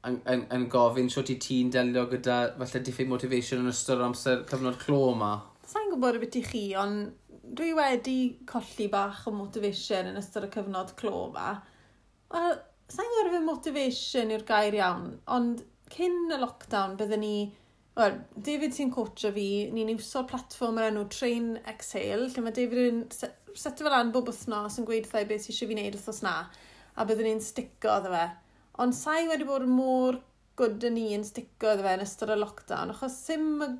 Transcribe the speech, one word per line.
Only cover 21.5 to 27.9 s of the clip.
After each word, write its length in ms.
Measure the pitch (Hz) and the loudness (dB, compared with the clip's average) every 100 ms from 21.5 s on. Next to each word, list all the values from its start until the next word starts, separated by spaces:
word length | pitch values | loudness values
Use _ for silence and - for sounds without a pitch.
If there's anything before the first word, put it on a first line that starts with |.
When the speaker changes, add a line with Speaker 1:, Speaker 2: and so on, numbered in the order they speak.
| 226 | -4
Speaker 2:
Exhale, 680 | - 220 - 202 202 208 254 | -8 -12 -8 -4 -2 0 -2
lle 140 | 254 226 | -2 -2
mae 80 | 226 | 0
David 240 | 247 247 | 0 4
yn 200 | 247 233 - | 4 2 -4
se-, 240 | - - - - | -8 -10 -12 -18
setio 340 | 403 302 - | -8 -8 -2
fel 80 | 302 | 2
lan 220 | 262 240 | 4 4
bob 160 | 240 247 | 2 0
wythnos 480 | 240 - 208 208 208 | -6 -4 -4 -4 -6
yn 60 | 226 | -2
gweud 160 | 226 | -2
wrtha 200 | 220 220 208 | 0 -2 0
i 20 | |
beth 160 | 214 | -4
sy 80 | - | -4
isie 160 | 208 226 | -6 -4
fi 80 | 214 | -4
wneud 220 | 202 202 | -4 -6
wythnos 240 | 214 - | -8 -4
'na, 120 | 190 160 175 - - - - | -2 -2 -6 -16 -20 -20 -14
a 140 | - 214 | -4 0
bydden 220 | 220 220 | 2 2
ni'n 140 | 220 | 0
stico 540 | 214 - 247 - 220 | -2 -8 -8 -2 2